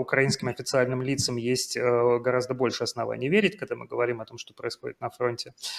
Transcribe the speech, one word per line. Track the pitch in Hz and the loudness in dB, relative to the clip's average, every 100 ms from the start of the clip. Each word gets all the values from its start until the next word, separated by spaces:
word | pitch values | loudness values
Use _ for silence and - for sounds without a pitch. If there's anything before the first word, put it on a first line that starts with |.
украинским | 127 135 139 - 127 | 2 2 2 2 -2
официальным | - 123 135 123 127 | -4 -2 2 2 0
лицам | 127 135 - 120 | -2 -2 -2 -2
есть, | 117 127 - 120 | 0 0 -2 -2
э, | 123 120 120 120 | 2 4 4 4
гораздо | 123 123 123 | 2 2 0
больше | 127 123 - | 0 0 0
оснований | 117 120 113 113 131 | -4 -4 -4 -2 2
верить, | 202 202 202 | 4 4 0
когда | - 117 | -8 -8
мы | 117 | -6
говорим | 117 120 117 | 0 0 0
о | 107 | -8
том, | 120 | -14
что | - | -16
происходит | - 120 - 123 - | -10 -8 -8 -10 -8
на | 120 | -8
фронте, | - 123 117 - - - | -2 -2 -2 -8 -12 -10